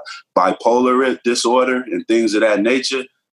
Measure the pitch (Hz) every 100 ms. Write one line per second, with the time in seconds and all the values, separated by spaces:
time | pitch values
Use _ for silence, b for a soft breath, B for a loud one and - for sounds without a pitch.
0 | B B B - 92 - 117 120 127 127
1 | 131 120 120 120 120 127 127 127 117 113
2 | - 117 113 104 110 101 107 131 127 135
3 | 127 _ _ _